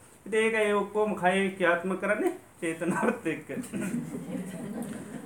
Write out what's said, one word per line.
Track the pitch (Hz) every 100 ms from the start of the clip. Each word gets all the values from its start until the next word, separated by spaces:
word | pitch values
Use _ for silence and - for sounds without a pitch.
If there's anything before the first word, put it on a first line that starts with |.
| - -
ඉතින් | 196 220
ඒක | 220
ඒ | 220 208
ඔක්කොම | 202 196 214 214
කය | 185 180 196 190
ක්‍රියාත්මක | 190 170 170 185 185
කරන්නේ | 196 214 370 - - -
චේතනාවත් | 165 165 170 - 220 220 165
එක්ක. | 151 - - - - 190 - - - - - - - 202 - - - - -